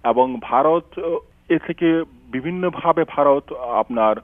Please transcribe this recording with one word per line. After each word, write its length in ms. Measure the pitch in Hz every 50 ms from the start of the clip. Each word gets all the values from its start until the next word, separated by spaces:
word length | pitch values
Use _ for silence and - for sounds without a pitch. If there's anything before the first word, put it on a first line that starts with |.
| -
এবং 360 | 120 113 120 131 131 127 117
ভারত, 580 | - - 123 127 143 156 160 170 170 - - 185
আহ, 180 | 196 - 170 - - - _ _ _ -
এ 100 | 170 156
থেকে 440 | - - 170 - 170 165 165 165 165 156 - - - -
বিভিন্নভাবে 720 | 120 175 131 160 180 185 180 180 165 - - 175 160 175 160
ভারত 460 | - - - 143 143 139 143 - - 151
আপনার 600 | 131 127 120 117 104 110 - 123 117 110 110 107 156